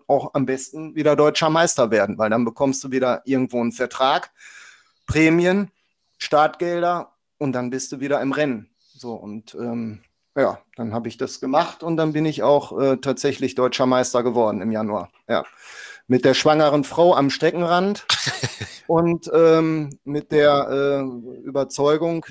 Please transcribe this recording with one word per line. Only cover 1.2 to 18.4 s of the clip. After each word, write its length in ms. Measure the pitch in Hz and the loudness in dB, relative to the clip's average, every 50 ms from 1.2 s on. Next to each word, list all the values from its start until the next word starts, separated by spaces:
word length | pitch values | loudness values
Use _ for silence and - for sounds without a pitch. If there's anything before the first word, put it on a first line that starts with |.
| 151 151 151 - 170 156 | 4 4 2 2 0 2
Meister 400 | 156 165 170 170 - - 123 110 | 2 2 2 2 2 2 0 2
werden, 260 | 113 107 101 101 92 | 2 2 2 0 0
weil 140 | 90 110 107 | -2 -2 0
dann 160 | 110 120 120 | 0 0 0
bekommst 360 | 113 113 - 143 135 131 - | -2 -2 -2 -2 -2 -2 -2
du 80 | - 135 | -6 -6
wieder 300 | 131 131 127 123 117 - - | -4 -2 0 0 -2 -2 -4
irgendwo 340 | 127 135 131 127 - - 120 | -2 -2 -2 -2 -2 -2 -4
einen 120 | 117 117 | -4 -4
Vertrag, 580 | 117 - 127 117 - - 131 131 147 180 - - _ _ - - - - - - - _ _ _ _ _ _ | -4 -4 -6 -6 -2 0 0 2 0 0 -2 -6 _ _ -20 -20 -20 -20 -20 -20 -20 _ _ _ _ _ _
Prämien, 640 | - - 151 160 160 165 170 175 180 185 202 202 - _ _ _ _ _ _ _ _ _ | -4 0 2 4 4 4 4 2 2 2 0 -2 -4 _ _ _ _ _ _ _ _ _
Startgelder 960 | - - - 151 147 151 156 156 - 175 175 175 175 170 175 175 170 - - _ _ _ _ _ | -14 -4 0 2 4 2 2 0 -2 -4 -4 -2 0 0 0 -2 -2 -6 -10 _ _ _ _ _
und 160 | - 147 135 | -6 -4 -4
dann 160 | 127 127 123 123 | -2 -2 -4 -4
bist 240 | 127 131 131 - | -6 -6 -8 -8
du 80 | 151 131 | -8 -8
wieder 220 | 135 139 143 127 | -4 -2 -2 -2
im 100 | 117 135 | -2 -2
Rennen. 380 | 135 147 151 143 123 107 104 - _ _ _ _ _ - | -2 -2 -2 -2 -4 -6 -10 -16 _ _ _ _ _ -16
So, 140 | - 120 | -12 -12
und, 420 | 113 - - 104 104 110 107 - - 85 | -12 -12 -12 -14 -14 -14 -16 -16 -12 -10
ähm, 400 | 117 120 117 117 113 113 107 104 _ _ _ _ _ _ - | -8 -6 -6 -6 -8 -8 -12 -14 _ _ _ _ _ _ -2
ja, 240 | 143 131 95 - - - _ _ | 0 0 0 -2 -4 -10 _ _
dann 180 | - 117 110 107 | -10 -8 -6 -6
hab 120 | 117 113 | -6 -6
ich 120 | 117 - - | -8 -8 -8
das 200 | 131 127 - - | -8 -8 -8 -8
gemacht 440 | - 131 135 156 170 165 - - | -6 -2 0 0 0 0 -4 -8
und 160 | 160 170 165 160 | -6 -4 -2 0
dann 160 | 160 156 147 | 0 0 0
bin 100 | 151 156 | -2 -2
ich 180 | 156 143 - | -2 -2 0
auch, 360 | 104 127 147 143 139 - - - | 2 4 4 4 2 -2 -4 0
äh, 180 | 135 135 135 | 0 2 2
tatsächlich 580 | 127 - 139 127 - - 143 123 - 139 123 131 | 0 -2 -4 -2 -2 -2 -2 -2 -2 -4 -4 0
Deutscher 300 | - 127 123 - - 131 | 0 0 0 0 0 2
Meister 380 | 127 127 127 123 - - 123 | 2 2 2 2 0 0 -2
geworden 400 | 117 123 113 120 113 107 107 104 | 0 0 0 0 0 0 0 -2
im 100 | 90 113 | -4 -4
Januar. 380 | 110 107 110 104 104 98 87 - _ _ _ - | -4 -4 -4 -4 -4 -6 -8 -10 _ _ _ -4
Ja. 160 | 117 85 - - - - - - - - - - - - _ | -4 -4 -4 -6 -12 -20 -20 -20 -20 -20 -18 -20 -20 -12 _
Mit 180 | - 127 123 - | 0 2 4 4
der 80 | 139 | 4
schwangeren 500 | 127 - - 151 151 156 156 147 147 147 | 4 4 4 4 4 6 4 4 4 2
Frau 320 | 135 - - 160 170 175 165 | 0 0 2 4 4 6 6
am 140 | 127 139 139 | 4 2 0
Streckenrand 760 | - - 156 165 165 165 175 165 175 175 185 202 208 - - - | 0 0 0 0 0 0 0 0 2 2 2 0 -2 -4 -4 -4
<laughs> 800 | - - - 139 - - | -4 -4 -4 -6 -6 -6